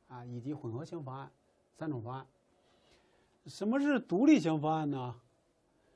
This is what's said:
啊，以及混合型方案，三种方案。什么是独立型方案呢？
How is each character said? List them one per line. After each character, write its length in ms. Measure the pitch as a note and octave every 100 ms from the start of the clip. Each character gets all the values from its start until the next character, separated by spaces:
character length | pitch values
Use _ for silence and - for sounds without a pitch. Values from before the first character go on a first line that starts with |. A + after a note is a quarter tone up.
| _
啊， 180 | B2+
以 160 | B2 B2
及 140 | A#2+
混 180 | D3+ A#2
合 120 | A2+
型 180 | E3+ E3+
方 140 | C3 C3
案， 100 | C3+ _ _ _ _ _
三 140 | D#3
种 100 | C3
方 140 | A2+
案。 100 | C3 C3+ _ _ _ _ _ _ - _ _ _ _ -
什 200 | - G3+
么 140 | C4
是 180 | C#4+ C4
独 260 | - F3
立 140 | C#4+ C#4+
型 220 | D#3+ D#3+
方 120 | D3+
案 160 | D#3+ D3+
呢？ 320 | C#3 B2 B2 _ _ _ _ _ _ _